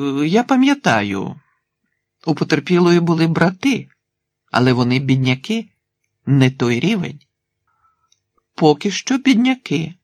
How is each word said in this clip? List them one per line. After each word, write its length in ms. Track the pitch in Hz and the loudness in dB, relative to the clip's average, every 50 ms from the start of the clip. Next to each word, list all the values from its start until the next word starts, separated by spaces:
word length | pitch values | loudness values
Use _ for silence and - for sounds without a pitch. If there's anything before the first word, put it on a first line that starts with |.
| 139 139 135 139 147 | -4 -4 -2 -2 -2
я 180 | 160 175 226 240 | 0 0 0 2
пам'ятаю. 960 | 233 269 254 262 277 285 285 _ 175 120 110 101 101 98 98 98 - 185 - _ _ _ _ _ _ _ _ _ _ _ _ _ _ _ _ - | 2 2 2 4 2 2 0 _ 0 0 0 0 -2 -4 -6 -6 -8 -10 -14 _ _ _ _ _ _ _ _ _ _ _ _ _ _ _ _ -4
У 80 | 165 151 | -4 -2
потерпілої 640 | - 170 - 160 147 143 - 180 175 180 175 175 175 | -2 -2 -2 -2 -4 0 0 2 2 4 4 4 4
були 260 | 170 170 170 160 165 | 2 2 0 0 0
брати, 600 | 165 160 156 165 180 190 - - 277 254 - 135 - _ _ _ _ _ _ _ _ _ _ _ _ | 0 0 0 0 0 0 -2 -2 -2 -2 -2 -6 -12 _ _ _ _ _ _ _ _ _ _ _ _
але 220 | - - 123 127 127 | -2 0 2 2 2
вони 260 | 120 127 120 127 135 | 2 0 0 0 -2
бідняки, 680 | 143 131 131 131 131 127 127 127 - - 214 226 226 - _ _ _ _ _ _ _ _ _ _ _ | 0 0 0 0 0 -2 -2 -2 -4 -6 -6 -6 -6 -10 _ _ _ _ _ _ _ _ _ _ _
не 240 | - 139 139 131 127 | 0 2 4 4 2
той 300 | 131 - 131 120 120 117 | 2 0 -2 -2 0 0
рівень. 400 | 135 175 226 202 170 156 147 147 _ _ _ _ _ _ _ _ _ _ _ _ _ _ _ _ _ _ _ _ _ _ _ _ _ _ _ | 0 -2 -2 -2 -6 -8 -12 -16 _ _ _ _ _ _ _ _ _ _ _ _ _ _ _ _ _ _ _ _ _ _ _ _ _ _ _
Поки 360 | - - 156 151 147 - 202 | 0 2 2 2 2 -2 -6
що 280 | 185 - - - 254 269 | -6 -6 -4 -4 -4 -2
бідняки 760 | 262 269 262 202 247 254 262 254 _ - - 147 160 156 180 _ | 2 2 2 2 2 0 -2 -4 _ -6 -6 -4 -6 -8 -12 _